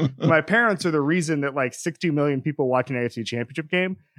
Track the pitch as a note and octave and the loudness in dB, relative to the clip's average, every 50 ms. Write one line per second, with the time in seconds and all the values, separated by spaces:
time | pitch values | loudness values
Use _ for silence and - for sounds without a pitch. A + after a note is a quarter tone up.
0 | D#3 C3 - - - D#3+ E3 D#3 D#3 - G3 A#3 A#3+ A3+ G3 - - F3 D#3 D3+ | -2 -2 -2 0 2 4 4 4 4 4 2 4 4 4 2 0 0 0 2 2
1 | C#3 C#3+ E3+ F#3 D#3+ D#3 D#3+ C#3+ C#3 C#3+ C3+ C#3+ C3 B2 - - - F3 D#3 - | 2 2 2 0 0 0 0 -2 -2 -2 -2 -2 -2 -2 -4 -6 -6 -6 -4 -2
2 | - E3+ D3 D3 D3 D3 C#3+ C3 - D#3 C#3 - C#3 B2+ B2+ B2+ B2+ - C3+ B2 | -2 0 2 2 2 2 0 0 -2 -2 -2 -2 0 0 0 0 0 0 -2 -2
3 | A#2+ A#2 - A#2+ A2 - B2 A#2 A#2+ - C#3 E3 D#3 D#3 F#3 F3+ F#3 F#3 F#3 - | -2 -4 -4 -6 -6 -6 -4 -6 -6 -6 -8 -10 -6 -2 -2 0 0 -2 -4 -8
4 | _ _ _ | _ _ _